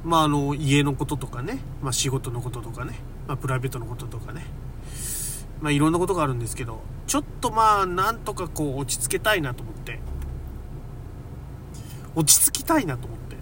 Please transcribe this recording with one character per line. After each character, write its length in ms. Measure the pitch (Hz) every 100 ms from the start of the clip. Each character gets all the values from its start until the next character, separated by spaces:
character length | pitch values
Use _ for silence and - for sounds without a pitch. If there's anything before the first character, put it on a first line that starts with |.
ま 160 | 165 165
あ、 40 |
あ 40 | 151
の、 260 | 147 139
家 300 | 143 147 143
の 100 | 143
こ 120 | 135 147
と 120 | 143
と 100 | 131
か 140 | 120
ね、 180 | 139 262 - -
ま 80 | 135
あ、 40 |
仕 160 | 120 139
事 200 | 131 131
の 120 | 120
こ 100 | 123
と 100 | 117
と 80 | 110
か 160 | - 123
ね、 80 | - - - -
ま 60 |
あ、 40 | -
プ 100 | 135
ラ 80 | 131
イ 40 |
ベ 100 | 131
ー 20 |
ト 80 | 127
の 80 | 113
こ 80 | 120
と 100 | 127
と 140 | 113
か 140 | 110
ね、 100 | 113 - - - - - - - - - - - -
ま 80 | 151
あ、 20 |
い 80 | 147
ろ 100 | 151
ん 40 |
な 40 | 170
こ 80 | 180
と 80 |
が 80 | 180
あ 60 | 147
る 80 | 123
ん 40 |
で 60 | 113
す 100 | -
け 100 | 117
ど、 160 | 110 - - -
ち 80 | 285
ょ 40 |
っ 40 | 294 -
と 100 | 247
ま 300 | 220 220 208
あ、 40 | 185
な 240 | 180 196
ん 80 | 233
と 160 | - 208
か 120 | 175
こ 280 | - 147 131
う、 20 |
落 200 | 139 -
ち 40 |
着 100 | -
け 60 | 185
た 160 | - 208
い 60 |
な 140 | 143 123
と 80 |
思 80 | -
っ 40 | -
て。 240 | - - - - - - - - - - - - - - - - - - - - - - - -
落 240 | 156 -
ち 120 | -
着 80 | -
き 40 |
た 160 | - 320
い 60 | 196
な 120 | 127
と 100 | -
思 80 | -
っ 40 |
て。 180 | - -